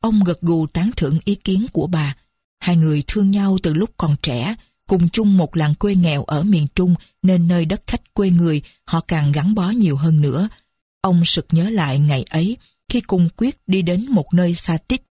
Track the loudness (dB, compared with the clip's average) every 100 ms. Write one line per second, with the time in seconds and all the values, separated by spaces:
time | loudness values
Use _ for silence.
0 | 0 0 0 0 -2 -2 -2 -2 -4 -2
1 | -2 -2 -2 -4 -2 -2 -2 -4 -2 -2
2 | -2 -6 _ _ _ _ 0 2 2 0
3 | -2 0 0 2 0 0 0 -2 -4 _
4 | -2 -2 -2 -4 -4 -8 _ _ -2 0
5 | 2 2 2 2 2 0 -2 0 0 2
6 | 2 0 -2 -2 2 2 0 0 0 0
7 | -2 _ 0 2 2 0 0 -4 -6 -8
8 | _ -2 2 2 2 0 -6 _ -6 -6
9 | -2 -2 0 0 0 0 -2 0 0 2
10 | 2 2 2 0 -4 -6 _ _ _ _
11 | 0 2 2 -2 0 0 0 -2 -2 0
12 | 0 0 -2 -2 -2 -4 _ _ _ -6
13 | -2 0 0 0 -4 -4 -4 -2 0 -2
14 | 0 -2 0 0 0 -2 -4 -6 _ -6
15 | _